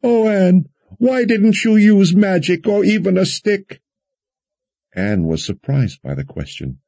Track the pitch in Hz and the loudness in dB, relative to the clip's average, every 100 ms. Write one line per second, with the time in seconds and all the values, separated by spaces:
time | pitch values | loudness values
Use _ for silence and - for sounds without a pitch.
0 | 247 233 220 208 185 185 - _ _ - | 0 0 0 2 4 2 0 _ _ -2
1 | 247 254 240 226 214 208 226 214 208 202 | -2 0 0 2 2 0 2 4 6 4
2 | 185 180 202 180 147 170 - 208 202 214 | 4 2 2 0 -2 -2 -2 0 0 0
3 | 180 185 190 - - 202 196 - _ _ | 0 -2 -2 -4 -4 -4 -6 -20 _ _
4 | _ _ _ _ _ _ _ _ _ 92 | _ _ _ _ _ _ _ _ _ -8
5 | 98 104 82 80 - 98 - 139 113 - | -4 -2 -2 -4 -6 -10 -4 -2 -2 -6
6 | 69 69 69 - 73 - 69 65 | -12 -10 -10 -10 -12 -10 -14 -14